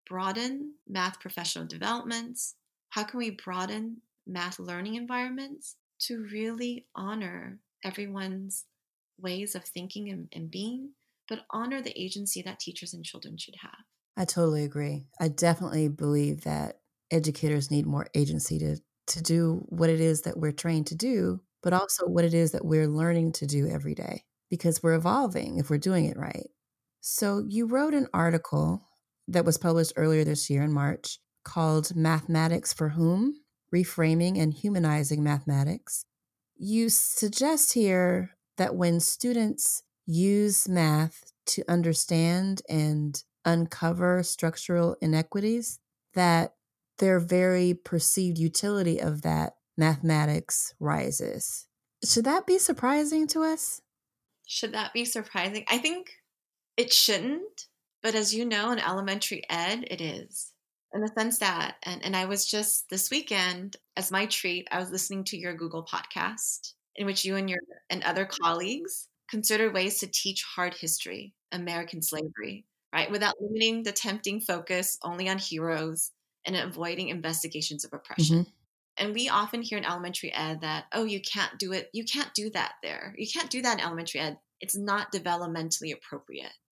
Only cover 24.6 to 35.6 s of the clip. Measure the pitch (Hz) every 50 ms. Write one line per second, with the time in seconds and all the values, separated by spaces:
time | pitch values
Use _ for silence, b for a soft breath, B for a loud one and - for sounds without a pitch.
24.6 | - 170 160 - - 165 165 160 165 175 208 277 277 214 180 - - - - 170
25.6 | 143 - 151 147 - 190 190 175 156 151 - - 143 - - - - - _ _
26.6 | _ _ _ _ _ _ _ _ - - - - 214 202 202 202 208 214 196 226
27.6 | 233 226 240 269 294 311 294 285 262 - - 175 165 170 170 160 - - - 147
28.6 | 156 156 175 190 - _ _ _ _ _ _ _ - - 175 175 170 170 160 -
29.6 | - 175 165 170 160 - - - 156 156 160 156 151 151 151 143 - - 143 139
30.6 | 147 151 147 143 139 143 - - - - - - _ _ _ _ - - - 170
31.6 | 160 160 156 156 156 - 175 165 160 160 160 156 143 - 165 160 160 165 170 -
32.6 | - - - - 160 151 151 165 165 165 175 190 233 277 294 294 _ _ _ _
33.6 | _ - - 175 180 - - 170 165 160 160 165 175 180 190 190 160 156 147 -
34.6 | - 208 202 180 165 156 151 151 143 139 151 147 147 147 147 143 - 151 139 139